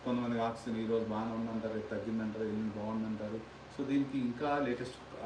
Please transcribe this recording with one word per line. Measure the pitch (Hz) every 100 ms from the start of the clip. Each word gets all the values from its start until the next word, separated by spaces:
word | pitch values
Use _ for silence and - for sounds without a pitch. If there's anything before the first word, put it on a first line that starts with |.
కొంతమంది | 127 120 120 117
ఆక్సిజన్ | 113 117 123 113
ఈరోజు | 110 113
బాగానే | 107 110 113
ఉందంటారు, | 113 117 113 110
రేపు | 110 -
తగ్గిందంటారు, | 104 110 113 110 110
ఎల్లుండి | 110 107 110 104
బాగుందంటారు. | 107 113 110 107 107 113 - - - -
So, | 135
దీనికి | 139 135 135
ఇంకా | 120 120 147 143
లేటెస్ట్ | 127 120 123 - - -